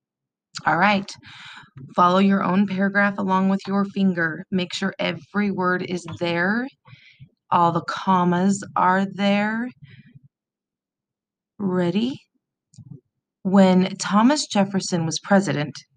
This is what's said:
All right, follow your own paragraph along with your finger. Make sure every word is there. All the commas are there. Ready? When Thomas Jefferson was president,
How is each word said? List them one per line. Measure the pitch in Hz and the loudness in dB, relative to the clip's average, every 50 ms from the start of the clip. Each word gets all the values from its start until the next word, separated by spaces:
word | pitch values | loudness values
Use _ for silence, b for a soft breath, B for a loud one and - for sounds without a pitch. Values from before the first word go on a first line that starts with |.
| _ _ _ _ _ _ _ _ _ _ - - 147 | _ _ _ _ _ _ _ _ _ _ -14 -6 -4
All | 160 156 165 | -2 0 2
right, | 185 208 208 190 196 - - - B B B B B B B B B B B 139 - - - | 4 2 2 2 -2 -6 -14 -20 B B B B B B B B B B B -20 -20 -4 2
follow | - 180 175 180 190 | 4 4 4 6 4
your | 196 196 196 196 - | 4 4 2 2 0
own | 180 180 196 208 | 2 2 2 0
paragraph | 202 190 185 196 196 196 202 202 202 202 202 | 0 0 -2 -2 0 0 0 0 0 -2 -2
along | 202 190 190 190 190 190 | -2 0 0 2 2 2
with | 196 196 - | 0 -2 -2
your | - 196 202 202 | -2 -2 -2 -2
finger. | 196 - 196 196 190 175 170 165 160 151 - 190 - | -2 -2 0 0 0 2 0 -2 -2 -4 -6 -8 -4
Make | 196 185 180 170 | -2 -2 -2 -4
sure | - - 196 185 - - | -6 -6 -6 -6 -4 -4
every | 180 180 175 165 165 - - 202 208 202 | -4 -4 -6 -8 -10 -8 -4 -2 -2 -2
word | 180 175 185 180 180 175 | -2 -2 0 0 -2 -2
is | 180 175 185 175 - 165 160 - | -4 -6 -8 -8 -8 -10 -8 -6
there. | 175 170 170 170 175 190 214 233 254 277 _ _ _ b b b b b b b b b _ _ _ - | -4 -2 -2 0 0 0 -2 -2 -4 -8 _ _ _ b b b b b b b b b _ _ _ 0
All | - 180 170 170 | 2 2 4 2
the | 170 170 | 2 0
commas | 165 - - - - 190 190 180 175 180 175 175 185 202 196 196 202 - - | -4 -6 -8 -4 0 0 2 2 2 2 2 2 2 0 0 -2 -6 -6 -2
are | - 175 185 185 - 294 | 0 2 2 2 2 0
there. | - - 180 202 202 202 202 208 214 220 226 240 254 - _ b b b b b b b b b _ _ _ _ _ _ _ _ _ _ _ _ _ _ _ _ _ _ _ _ _ _ _ _ _ _ - | -2 -4 -2 0 0 0 0 0 -2 -4 -6 -8 -8 -12 _ b b b b b b b b b _ _ _ _ _ _ _ _ _ _ _ _ _ _ _ _ _ _ _ _ _ _ _ _ _ _ -6
Ready? | 208 185 180 180 175 175 170 208 233 254 285 - _ _ _ _ _ _ _ _ _ _ _ - - - - - _ _ _ _ _ _ _ _ | -4 -2 0 0 0 0 0 -2 -2 -4 -6 -8 _ _ _ _ _ _ _ _ _ _ _ -20 -20 -20 -20 -20 _ _ _ _ _ _ _ _
When | - 190 185 196 190 185 185 185 185 190 - | -2 2 4 6 6 6 6 4 2 0 -2
Thomas | - - - 185 208 226 254 302 294 - | -8 -4 0 2 4 4 4 2 0 -2
Jefferson | - - 208 196 196 196 190 185 - 185 170 165 | -2 -2 -2 0 0 -2 -4 -4 -4 -4 -4 -2
was | 160 156 - | -4 -6 -6
president, | - - 202 190 196 151 143 143 147 - - - - _ _ | -2 2 2 2 2 0 -4 -4 -6 -8 -10 -16 -20 _ _